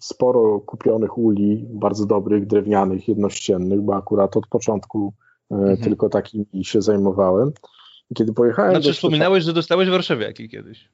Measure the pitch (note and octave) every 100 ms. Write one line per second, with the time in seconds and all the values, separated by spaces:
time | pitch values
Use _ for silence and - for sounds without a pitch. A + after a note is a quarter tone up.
0 | - - B2+ B2 A2 G2+ - A2+ B2 A2+
1 | G#2+ - A2+ G2+ G#2 G#2+ A#2 G#2+ G2+ G2+
2 | G#2 G#2 G2+ G#2 G2+ G#2 G2+ G2+ F#2+ F#2
3 | - G#2 G2+ - - F#2 F#2 G2+ G2+ G2
4 | - G2+ G2 C3+ - A#2 - G#2 - G#2+
5 | G2+ - _ _ - G#2 G2 G2 A2 G2+
6 | G#2 G#2 - A2 G#2 F#2+ F#2 A2 G2 G#2
7 | G2 F#2+ F#2+ F#2+ C#3 C#3 - _ - _
8 | - A2+ A2 A2 A#2+ A#2 G3+ F3+ C#3+ C3+
9 | F3 D#3 F3 F#3+ E3 E3+ D#3+ F3 F#3+ F3+
10 | F3 C3+ G#2+ A2 A2 G#2+ G#2 A2+ _